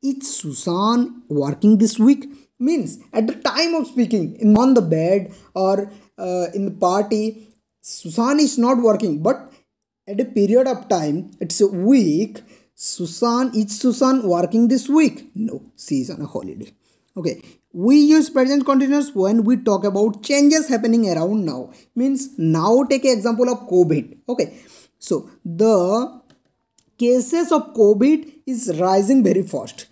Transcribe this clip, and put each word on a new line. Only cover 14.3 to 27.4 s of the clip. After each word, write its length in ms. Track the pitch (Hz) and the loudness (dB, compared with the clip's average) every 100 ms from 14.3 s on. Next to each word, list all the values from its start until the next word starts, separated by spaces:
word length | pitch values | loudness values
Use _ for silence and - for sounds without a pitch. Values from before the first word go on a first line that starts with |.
working 320 | 170 175 226 233 | 0 0 2 2
this 200 | 262 - | 0 0
week? 300 | 285 302 - - 185 220 | 2 2 -2 -18 -8 -8
No, 120 | - - _ | -8 -16 _
she 180 | - 139 | -6 -6
is 40 | 127 | -6
on 80 | 180 | -10
a 40 | 143 | -10
holiday. 440 | - 95 - - _ _ _ _ - | -10 -12 -14 -18 _ _ _ _ -10
Okay, 180 | 165 - - _ _ - | -8 -8 -14 _ _ -4
we 200 | 202 285 | 2 4
use 320 | 294 311 311 | 6 4 2
present 340 | 277 254 285 | 0 0 0
continuous 480 | 269 277 269 285 285 | 2 0 2 0 -2
when 300 | 214 190 226 | -2 0 2
we 140 | 214 247 | 2 0
talk 280 | - 196 | 0 0
about 380 | 202 196 220 208 | 0 0 0 -2
changes 460 | - 285 285 311 311 | -2 2 4 4 0
happening 400 | 247 226 233 214 | -2 0 0 0
around 340 | 165 170 214 | 0 -2 -2
now. 280 | 180 131 127 - _ - | -4 -6 -12 -20 _ -4
Means 420 | 262 269 - - | -2 -2 -6 -4
now 460 | 160 160 175 233 | 0 0 2 2
take 200 | 262 269 | 2 0
example 460 | 262 240 214 226 247 | 2 0 0 0 0
of 180 | 233 - | -2 0
covid. 480 | 180 170 151 - - - | 2 4 2 -4 -16 -10
Okay. 260 | 123 - - - - _ _ | -4 -4 -6 -20 -20 _ _
So 280 | - 160 - _ | -6 -6 -6 _
the 800 | - 165 220 208 180 214 254 - _ _ _ _ _ _ _ _ | -12 -2 2 2 2 -2 -4 -12 _ _ _ _ _ _ _ _
cases 520 | 240 254 247 330 | 2 2 2 -2